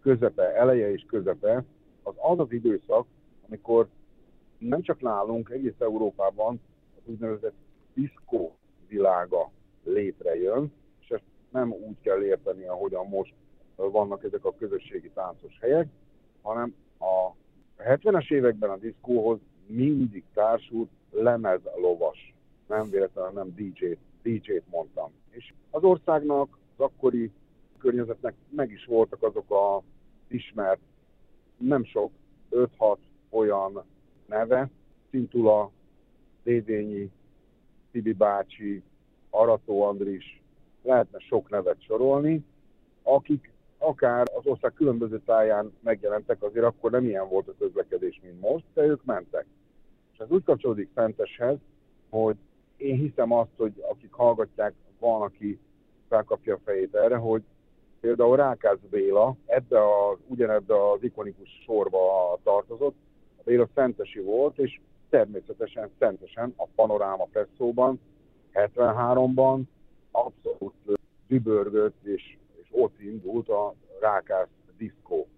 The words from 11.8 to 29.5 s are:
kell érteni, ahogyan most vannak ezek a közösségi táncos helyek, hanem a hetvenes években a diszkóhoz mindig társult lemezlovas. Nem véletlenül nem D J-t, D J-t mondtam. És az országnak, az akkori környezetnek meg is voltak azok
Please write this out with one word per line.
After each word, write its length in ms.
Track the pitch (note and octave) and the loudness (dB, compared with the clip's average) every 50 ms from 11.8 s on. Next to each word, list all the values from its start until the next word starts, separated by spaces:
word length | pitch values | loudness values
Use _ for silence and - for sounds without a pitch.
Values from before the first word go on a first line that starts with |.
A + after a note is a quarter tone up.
| G#2 G#2+ G#2 - | -12 -16 -16 -8
kell 220 | _ A2 G2 F#2+ | _ -2 0 0
érteni, 420 | G2+ G2 F#2+ F#2 - G2 F#2 F#2 F#2+ | 2 0 0 -2 -2 -8 -8 -8 -8
ahogyan 420 | F2+ F2+ F2+ G2 G2 G2 F2+ F#2 | -10 -6 -6 -4 -4 -4 -6 -8
most 280 | G2 G2 G2 F#2 - _ _ _ _ - - - _ _ | -6 -6 -6 -6 -6 _ _ _ _ -20 -20 -20 _ _
vannak 480 | - F#2+ G2 G2 G#2+ G#2 G2+ G2 G2 - | -6 -6 0 2 2 0 0 -4 -8 -8
ezek 200 | G#2 G2 G2+ - | -8 -8 -4 -4
a 100 | F#2+ F#2 | -4 -6
közösségi 560 | - A2+ G2+ G2 F#2 - - G2 F2+ D#2+ E2 - | -4 -8 -6 -6 -6 -8 -10 -14 -14 -14 -12 -10
táncos 440 | G2+ F#2 F2+ E2 - - D#2 - _ | -10 -10 -10 -10 -14 -20 -20 -20 _
helyek, 280 | - A#2+ C#3 D#3+ E3+ - _ _ _ _ _ _ _ _ _ _ | -2 0 2 2 0 -2 _ _ _ _ _ _ _ _ _ _
hanem 320 | _ G#2 A2 A#2 A#2+ A#2+ - _ _ _ _ _ | _ -8 -6 -6 -6 -8 -10 _ _ _ _ _
a 320 | F2 F#2 F#2 F#2 F#2 F#2 F2 _ _ _ _ _ _ _ _ _ | -2 0 0 0 0 -2 -6 _ _ _ _ _ _ _ _ _
hetvenes 480 | G2+ A2+ C3+ C#3+ - G#3+ G3+ F3 C3+ - | 0 0 0 2 2 2 0 0 0 0
években 400 | D#3 C#3+ B2+ B2 A2+ G#2+ G#2+ G2+ | 0 2 2 2 2 0 -4 -4
a 60 | G2 | -4
diszkóhoz 640 | F#2+ G#2 A2+ G#2+ _ - B2 B2 A#2+ G#2+ A2+ A#2 G#2 _ _ _ _ _ | -6 -10 -12 -14 _ -4 0 0 2 2 2 0 -2 _ _ _ _ _
mindig 580 | G2+ G#2+ A#2 C3 D3 D3+ C#3 C3 A#2+ G2+ G2 - _ _ | -10 -2 0 0 2 2 0 0 -2 -4 -10 -18 _ _
társult 560 | G#2 G#2 A2 A2+ A2+ - - A#2+ A2+ A2+ - _ _ _ _ | 0 2 2 2 0 -4 -6 -6 -6 -6 -6 _ _ _ _
lemezlovas. 1200 | - G#2 A2 A#2+ A#2+ A#2 A2 G2+ F#2 F#2 F2+ F2+ - F2 F2+ F2+ F2 E2 E2+ D#2 - - - - _ _ _ _ _ _ _ | -4 2 2 2 2 2 0 0 0 -2 -2 -8 -8 -2 0 0 0 2 -2 -4 -4 -6 -20 -20 _ _ _ _ _ _ _
Nem 240 | _ G#2 A2 A2 G#2+ | _ -4 -4 -4 -2
véletlenül 420 | F#2+ G2 G2 F#2 _ G2 F#2 F#2 | 0 0 -2 -2 _ -8 -8 -8
nem 220 | G2 G2+ F#2+ F#2 F2 | -8 -10 -10 -10 -10
D 40 | F2+ | -10
J-t, 400 | G#2 G2 E2+ - F#2 F2 E2+ - _ _ - _ | -10 -12 -8 -6 -6 -6 -6 -6 _ _ -20 _
D 40 | _ | _
J-t 440 | A#2 A#2 G#2 - - G2+ F2 - _ | -6 -6 -6 -6 -6 -6 -6 -6 _
mondtam. 400 | - E2+ D#2+ - _ F2 D#2 D2 _ _ _ - | -6 -6 -6 -6 _ -12 -12 -12 _ _ _ -20
És 240 | _ A#2+ - - - - _ _ | _ -20 -20 -20 -20 -20 _ _
az 120 | - D#3 | -6 2
országnak, 760 | E3+ F#3+ F#3 - _ - D#3+ D#3 D3 D3 C#3+ C#3+ C#3 C3+ _ _ _ _ _ | 4 4 4 4 _ 0 0 0 2 0 0 0 -2 -2 _ _ _ _ _
az 80 | _ C3+ | _ -4
akkori 460 | C3+ - - - B2+ A#2+ A#2+ A#2 G#2+ - _ _ _ _ _ _ _ _ _ | -4 -2 0 0 0 2 2 -4 -4 -8 _ _ _ _ _ _ _ _ _
környezetnek 560 | - B2+ A#2+ A#2+ A#2+ A2 A#2 - - A#2 - _ _ _ | 0 0 0 0 -2 -4 -8 -8 -8 -10 -10 _ _ _
meg 220 | - D3+ E3+ A2+ | -6 -6 -6 -6
is 140 | G#2 F#2+ - | -6 -16 -8
voltak 380 | B2 A#2 A2+ A2+ G#2+ - - | 0 2 2 2 2 0 -4
azok 280 | - A2 G#2 G#2+ - _ | -4 -2 -2 -4 -6 _